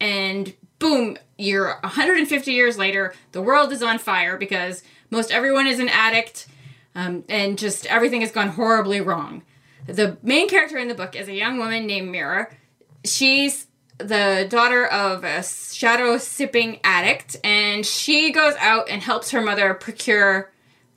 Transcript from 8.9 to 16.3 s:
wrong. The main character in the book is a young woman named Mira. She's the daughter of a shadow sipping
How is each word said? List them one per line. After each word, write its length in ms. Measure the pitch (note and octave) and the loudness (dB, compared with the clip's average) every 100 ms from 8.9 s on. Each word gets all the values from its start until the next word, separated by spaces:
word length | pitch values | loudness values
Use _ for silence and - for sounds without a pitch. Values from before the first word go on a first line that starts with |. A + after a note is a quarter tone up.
| G3+ | 0
wrong. 420 | F#3 E3+ D3+ D#3+ - _ _ - - | -2 -4 -6 -12 -18 _ _ -20 -8
The 300 | F3+ G3+ - | 0 0 0
main 240 | A3 D4 F#4+ | 0 2 4
character 280 | F#4 D#4 C#4+ | 2 2 -2
in 120 | A#3+ | -6
the 60 | |
book 200 | F#3+ F3+ | -6 -8
is 140 | - G3+ | -10 -10
a 40 | |
young 240 | G3 A#3 B3+ | -4 -4 -2
woman 300 | A3+ A3+ G#3+ | -4 -4 -4
named 240 | G3 F#3 | -4 -4
Mira. 380 | F3+ C#3+ F#3+ A3+ - _ _ _ _ | -6 -4 -4 -4 -10 _ _ _ _
She's 640 | - - C4+ C4+ C#4 - - _ _ - | -4 0 2 4 2 -2 -10 _ _ -12
the 460 | G3+ G#3+ G3+ F#3 G3 | -2 2 2 2 0
daughter 360 | A#3 A#3 B3 - | 2 4 4 2
of 360 | G3+ G3 F#3 | 0 0 -2
a 220 | F3 D#3 | -4 -4
shadow 720 | F#3+ - - - A#3 A#3 A#3+ B3 | -6 -10 -12 -2 2 2 2 0
sipping 640 | - | -2